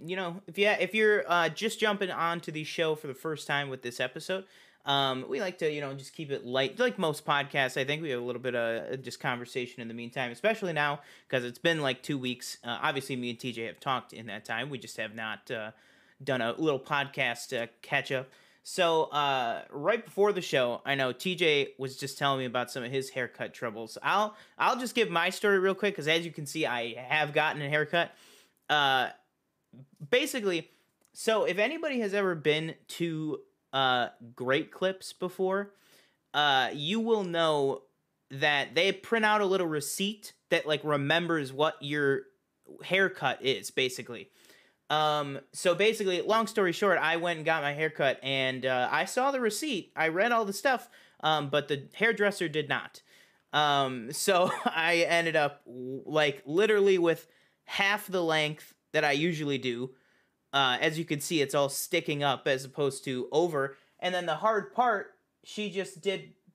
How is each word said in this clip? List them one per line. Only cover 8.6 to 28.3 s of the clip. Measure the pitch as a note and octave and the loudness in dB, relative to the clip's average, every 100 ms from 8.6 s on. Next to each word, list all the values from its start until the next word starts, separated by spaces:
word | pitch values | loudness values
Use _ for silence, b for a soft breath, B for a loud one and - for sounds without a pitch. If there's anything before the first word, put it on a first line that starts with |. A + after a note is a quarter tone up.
| A2+ A2+ D2 | 0 -2 -4
uh, | C3+ | -8
just | B2 - | -10 -6
conversation | C#3+ A#2+ A#2+ C3 B2 - | -4 -4 -6 -8 -8 -8
in | A#2 | -10
the | |
meantime, | A#2 A#2 C#3 A#2+ | -10 -8 -6 -6
especially | A#2 G#3+ G#3+ F#3 | -2 0 0 -2
now, | D3+ D3 D3 B B B | 0 0 -2 B B B
'cause | C3 | -2
it's | B2 A#2+ | -2 0
been, | E3+ D#3+ | 0 2
like, | C#3 B2+ | 0 -2
two | - C#3+ | -4 -4
weeks. | B2+ A#2 - - | -4 -6 -10 -12
Uh, | A#2+ A2+ | -8 -4
obviously, | D3+ C#3 C3 B2+ | -2 -2 -4 -6
me | A#2+ | -6
and | A#2 | -6
T | C3 | -8
J | A#2 | -8
have | A2+ - | -10 -8
talked | C#3+ B2 - | -4 -4 -4
in | - A2+ | -14 -12
that | G#2 | -12
time. | - A2+ C#3 | -8 -6 -6
We | C3 | -10
just | A2 - | -10 -10
have | A2 | -8
not, | A2+ A2 G2+ - | -8 -10 -10 -8
uh, | A#2 G#2+ - b b b b | -8 -8 -14 b b b b
done | C#3 B2+ | -2 0
a | A#2 | 0
little | - D#3+ C3+ | 0 0 0
podcast, | - D3 C#3 - B2+ A#2+ - B2 | 0 0 0 -2 -2 -2 -6 -6
uh, | A2+ _ | -6 _
catch | - C#3+ B2+ | -4 -2 0
up. | C3 C3+ b b b - | -4 -6 b b b -8
So, | - E3+ D#3+ - | 0 2 4 2
uh, | C#3+ C#3+ C3 A#2 F#2+ - | 0 0 0 0 -4 -8
right | C#3+ D#3+ A3+ | -4 0 0
before | - - G#3 | 0 2 2
the | F#3 | 2
show, | - C#3+ A#2+ A2 | 0 2 2 0
I | - C#3 | -2 0
know | B2+ | 0
T | B2 F#3 E3+ | -2 -4 2
J | E3 C#3+ C3+ - | 4 4 2 -4
was | C3 - | -10 -8
just | C#3 - | -10 -2
telling | C#3+ C3+ | 0 0
me | B2+ | 0
about | B2 A#2+ | -2 -2
some | C3+ | -6
of | A#2+ | -4
his | C3+ C3+ | -4 -4
haircut | C3+ A#2+ - A2 | -6 -8 -8 -12
troubles. | - A#2+ G#2+ A2 - | -8 -8 -8 -12 -4
I'll, | C#3 F#3+ G#3+ - B B | 0 2 0 -4 B B
I'll | F3 B3 | 0 0
just | B3+ A#3+ | -2 0
give | G3 | 2
my | E3+ F3 | 2 0
story | F#3+ G#3 G3 | 0 2 4
real | F#3+ F#3+ | 4 2
quick, | G#3 | -2
'cause | G3 D3 | 0 2
as | E3 | 2
you | E3+ | 0
can | D#3 C#3+ | -8 -8
see, | D#3+ C3+ | -2 -2
I | A#2+ A#2 | 0 -4
have | A2+ B2+ D3+ D3 | -8 -2 0 2
gotten | D3 D3+ D3+ | 2 2 0
a | C#3+ | -2
haircut. | D3+ D3+ E3+ E3 - b | 0 0 0 -2 -6 b